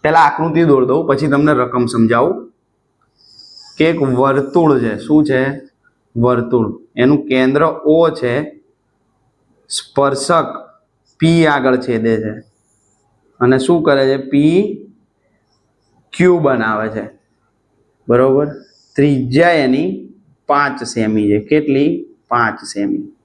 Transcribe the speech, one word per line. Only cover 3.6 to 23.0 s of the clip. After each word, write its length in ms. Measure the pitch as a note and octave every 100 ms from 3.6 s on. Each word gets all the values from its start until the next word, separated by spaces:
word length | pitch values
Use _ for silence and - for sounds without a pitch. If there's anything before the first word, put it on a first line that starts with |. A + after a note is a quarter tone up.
| - -
કે 120 | D#3+
એક 120 | E3
વર્તુળ 800 | C#3 B2 C3+ C#3 C#3 F3 D#3+ C3
છે. 180 | A#2 G2+
શું 280 | - D3+ D3
છે? 160 | B2+ C3+ C#3 - _ _ _ _ A#2
વર્તુળ. 640 | B2 A#2+ A2+ B2 G#2+ - _ -
એનું 320 | C3 D3 -
કેન્દ્ર 360 | C3 C3 C#3+ D#3+ D#3 D3
O 240 | D#3+ E3
છે, 520 | - B2 B2+ D3+ - _ _ _ _ _ _ _ _ _ _ _
સ્પર્શક 800 | - - - C#3 C3+ - E3+ - - - _ _ _ _ _
P 260 | E3 E3 D#3+
આગળ 300 | C#3+ C3 B2+
છેદે 360 | B2+ A#2 A2+ A2
છે 160 | G#2+ G#2+ _ _ _ _ _ _ _ _ _ _
અને 180 | B2 C3
શું 260 | C3 E3+
કરે 220 | D3+ C#3 C3+
છે? 120 | C3+
પી 680 | - C#3+ D3+ F3 G#3 - - _ _ _ _ _ _ _ _ _ _ _ _
ક્યુ 260 | - F3+ F3
બનાવે 500 | C#3+ B2+ A2 G#2+ A2
છે, 200 | G#2+ G#2+ _ _ _ _ _ _ _ _ _ -
બરોબર? 400 | A#2+ C3 C3+ D3 - _ _ _ -
ત્રિજ્યા 540 | C#3+ C3+ B2+ B2+ F3
એની 600 | E3 C3 C3 F3 F#3+ - - _ _ -
પાંચ 340 | C#3+ C#3+ C3+
સેમી 460 | A#2+ A#2 A2 G#2+ G#2
છે. 100 | G#2
કેટલી? 680 | G#2+ D3+ D3 C3+ D3 - - _ _
પાંચ 320 | A#2+ A2+ A2
સેમી. 540 | F#2+ G2+ G2+ G2+